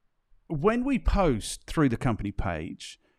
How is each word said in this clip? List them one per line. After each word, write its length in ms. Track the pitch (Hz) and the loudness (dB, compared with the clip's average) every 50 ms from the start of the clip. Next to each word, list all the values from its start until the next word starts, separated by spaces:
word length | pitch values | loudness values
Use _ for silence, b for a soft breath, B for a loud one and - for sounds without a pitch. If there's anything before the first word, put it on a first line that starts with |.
| _ _ _ _ _ _ - _ _ | _ _ _ _ _ _ -20 _ _
when 360 | - 170 139 160 214 233 247 247 | -6 -4 2 2 2 2 2 0
we 160 | 285 269 - | 0 0 0
post 680 | - - - 202 185 156 120 101 - - - - - | 2 2 2 4 4 4 2 0 -4 -8 -10 -12 -12
through 220 | - - 165 147 127 | -4 2 2 2 2
the 80 | 117 | 2
company 340 | - - 127 104 - 104 101 | 0 0 0 0 0 -4 -6
page, 680 | - - - 90 82 78 - - - - - - - _ _ _ _ | -4 -2 -4 -2 -4 -4 -6 -8 -10 -12 -14 -18 -18 _ _ _ _